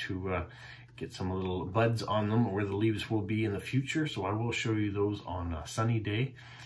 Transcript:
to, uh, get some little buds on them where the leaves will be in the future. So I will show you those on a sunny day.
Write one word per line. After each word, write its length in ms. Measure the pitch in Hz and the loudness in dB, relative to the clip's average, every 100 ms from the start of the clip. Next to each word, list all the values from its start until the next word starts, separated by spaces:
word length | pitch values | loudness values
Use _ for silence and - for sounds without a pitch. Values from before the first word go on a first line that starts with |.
| - | -6
to, 260 | 95 95 | -4 -2
uh, 120 | 90 82 - - - - - | -2 -4 -10 -18 -18 -18 -10
get 160 | - | -10
some 180 | - 92 | -4 -2
little 320 | 92 92 92 | 0 0 -2
buds 400 | 90 107 117 113 | 0 4 4 2
on 240 | - 107 104 | 0 2 4
them 240 | 110 110 | 4 4
where 140 | 95 101 | 2 0
the 100 | 98 | 2
leaves 340 | 110 104 - | 2 2 0
will 120 | 110 | 0
be 240 | 95 107 110 | 0 0 0
in 80 | |
the 60 | 98 | 0
future. 440 | - 131 135 156 147 | 0 0 2 0 0
So 200 | 110 92 | 0 -2
I 80 | |
will 180 | 107 117 | 0 0
show 220 | 113 113 | 0 0
you 180 | 107 104 | 2 2
those 300 | 101 104 101 - | 2 2 0 -4
on 280 | 90 87 | -4 -4
a 120 | 80 - | -4 -4
sunny 320 | - 113 113 | 0 2 2
day. 380 | 104 107 131 - - - | 2 0 0 -4 -18 -18